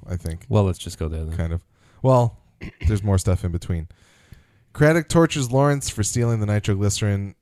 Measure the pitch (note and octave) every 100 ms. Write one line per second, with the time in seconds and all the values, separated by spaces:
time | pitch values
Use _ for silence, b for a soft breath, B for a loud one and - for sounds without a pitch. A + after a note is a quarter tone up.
0 | - F2+ - D#2+ - G#2+ G2 E2+ E2+ -
1 | D#2+ D#2+ D#2+ E2 E2 E2+ - b b b
2 | C3 B2+ A#2 - _ _ - - - G#2+
3 | G#2 F#2+ - F2+ F2+ E2+ - E2+ D#2+ b
4 | b b b b b b b - D3 E3
5 | D#3 E3+ E3 D3+ B2 C3 C#3+ C#3+ - -
6 | G#2 A#2+ A#2 A2+ G#2 G#2 - G2 G2+ -
7 | G#2+ G2 G2 -